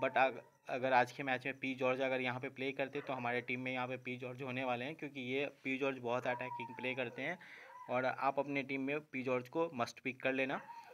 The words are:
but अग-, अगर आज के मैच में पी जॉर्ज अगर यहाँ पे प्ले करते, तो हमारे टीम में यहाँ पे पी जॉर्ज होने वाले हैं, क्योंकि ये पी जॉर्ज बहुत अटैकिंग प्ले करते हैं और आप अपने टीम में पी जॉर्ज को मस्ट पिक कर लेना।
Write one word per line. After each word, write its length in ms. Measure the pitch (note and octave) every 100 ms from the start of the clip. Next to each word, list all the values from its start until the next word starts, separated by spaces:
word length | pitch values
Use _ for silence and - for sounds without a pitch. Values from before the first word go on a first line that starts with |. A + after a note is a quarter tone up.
but 160 | C3 C3
अग-, 240 | C3 A#2 - _ -
अगर 240 | C3+ C3
आज 200 | B2+ B2
के 100 | -
मैच 240 | C#3 B2+ C#3
में 120 | C3+
पी 140 | C3
जॉर्ज 260 | B2+ B2+ B2+
अगर 200 | C3 C3
यहाँ 200 | B2+ B2+
पे 80 | C3+
प्ले 240 | B2+ C3+
करते, 280 | C3+ C3+ C#3+
तो 120 | C#3
हमारे 280 | C3 A#2+ B2
टीम 180 | A#2+ B2+
में 120 | C3
यहाँ 140 | B2+ B2+
पे 80 | B2+
पी 180 | B2+ B2
जॉर्ज 260 | B2+ B2+
होने 220 | C3+ B2+
वाले 200 | C3 A#2+
हैं, 100 | C3
क्योंकि 260 | D#3+ D3 C#3 B2
ये 140 | C3+ D3 -
पी 140 | C3+ C3
जॉर्ज 200 | C#3 C3
बहुत 260 | A#2+ B2 B2+
अटैकिंग 500 | B2 B2+ B2 A#2 A#2
प्ले 180 | B2
करते 280 | B2+ A#2+ A#2
हैं 160 | C#3+ F#3 - - - - -
और 140 | B2
आप 340 | B2+ A#2+ C3+ C#3
अपने 240 | C#3 C#3
टीम 160 | C3 C3+
में 200 | C3+ D3+
पी 200 | D3+ C3
जॉर्ज 260 | B2+ B2+ B2
को 220 | E3 E3
मस्ट 260 | B2+ A#2 -
पिक 220 | C3+ C3
कर 100 | C3+
लेना। 280 | C3 C3 F3 - - -